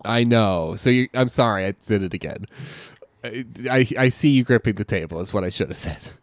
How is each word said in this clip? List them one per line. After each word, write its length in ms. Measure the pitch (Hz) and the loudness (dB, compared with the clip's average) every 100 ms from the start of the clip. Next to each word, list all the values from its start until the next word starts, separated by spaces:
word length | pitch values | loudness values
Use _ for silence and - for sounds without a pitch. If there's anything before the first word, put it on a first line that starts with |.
I 200 | - 117 | -2 2
know. 500 | 120 117 107 90 80 - | 4 4 4 2 -2 -2
So 140 | 123 | 2
you, 180 | 123 127 | 2 2
I'm 140 | 127 127 | 0 0
sorry, 360 | - 117 101 | 2 2 2
I 60 | 95 | -2
did 300 | 98 - 104 | -4 -2 0
it 100 | 95 | 0
again. 320 | 92 76 - 101 - - - - - - _ | -6 -8 -10 -14 -16 -18 -18 -20 -20 -20 _
I, 200 | 123 117 127 110 123 | -10 -10 -10 -8 0
I, 180 | 131 123 - | 2 2 2
I 100 | 131 | 0
see 180 | - 151 | 2 4
you 160 | 135 | 4
gripping 300 | 123 120 - | 4 2 2
the 100 | 98 | -4
table 360 | 107 98 80 82 | -2 -4 -4 -8
is 120 | 95 | -4
what 100 | 104 | -2
I 60 | 90 | -2
should 200 | - - | -4 -6
have 80 | - | -6
said. 200 | - 78 - - | -8 -8 -14 -20